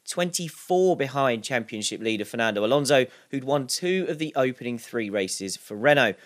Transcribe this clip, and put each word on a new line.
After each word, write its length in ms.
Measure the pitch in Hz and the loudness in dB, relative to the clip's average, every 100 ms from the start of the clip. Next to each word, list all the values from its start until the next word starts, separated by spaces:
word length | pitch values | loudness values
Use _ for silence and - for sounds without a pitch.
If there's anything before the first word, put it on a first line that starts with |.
| - | -8
twenty-four 880 | - 175 175 165 - - 180 185 165 | -4 -2 -4 -8 -10 0 4 4 2
behind 460 | 135 139 135 113 | 0 2 2 0
championship 580 | - 123 110 107 107 104 | -2 -4 -4 -6 -6 -4
leader 240 | 110 110 | -2 -2
Fernando 400 | 101 117 113 104 | -2 0 0 2
Alonso, 420 | 110 143 139 139 127 - - | 2 2 4 4 4 -4 -8
who'd 140 | 139 | -6
won 220 | 131 143 127 | -2 -2 -2
two 400 | - 180 190 175 | -4 -2 -2 -2
of 100 | 151 | -4
the 140 | 156 139 | -4 0
opening 420 | 131 123 123 117 | 0 -2 -8 -8
three 320 | - 120 107 | -6 -6 -2
races 460 | 101 95 - 98 - | -2 -2 -4 -8 -10
for 200 | - 104 | -10 0
Renault. 380 | 143 143 113 - | 4 4 4 0